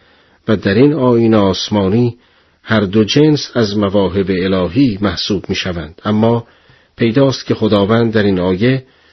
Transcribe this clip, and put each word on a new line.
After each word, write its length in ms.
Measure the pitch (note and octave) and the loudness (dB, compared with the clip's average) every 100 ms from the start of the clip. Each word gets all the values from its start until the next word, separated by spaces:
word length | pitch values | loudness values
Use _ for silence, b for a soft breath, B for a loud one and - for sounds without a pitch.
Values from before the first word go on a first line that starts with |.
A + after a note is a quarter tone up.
| b b b b - | b b b b -4
و 80 | G2+ | -2
در 180 | G2+ | 0
این 180 | G2+ C#3+ | 2 2
آیین 420 | D3+ B2+ A#2 A2+ | 2 2 2 4
آسمانی 800 | A2 G2 F#2 - G#2 F#2+ A2+ B2 - b b b b | 4 2 0 -2 -2 0 0 0 -4 b b b b
هر 180 | - A2 | -2 -2
دو 240 | G2+ G#2+ | 0 0
جنس 460 | G#2 C#3+ D#3 D3 - | 2 2 2 2 -2
از 220 | B2 G#2+ G#2 | -4 -2 0
مواهب 500 | G2 G2+ F2+ G2 F#2 | 0 0 0 -2 -2
الهی 720 | F#2 F#2+ F#2+ F2 E2 C3+ F#2+ | -2 -2 -2 -2 0 0 0
محسوب 440 | G2+ E2+ - F#2+ - | -4 -4 -4 -4 -4
می‌شوند. 520 | G2 F#2+ E2+ D#2 - | -6 -6 -8 -10 -10
اما 420 | G#2+ G#2+ A2+ A#2 - b b b b - | -4 0 2 0 -4 b b b b -4
پیداست 500 | A#2 A#2+ C#3 B2 - | -2 2 0 -2 -4
که 80 | |
خداوند 580 | - A2 G#2 G2 A2+ A#2 | -2 0 0 2 2 2
در 100 | G#2+ | 0
این 180 | G2+ F#2 | 0 0
آیه 440 | F2+ F#2 A#2+ C3 - b b | 0 0 0 -2 -6 b b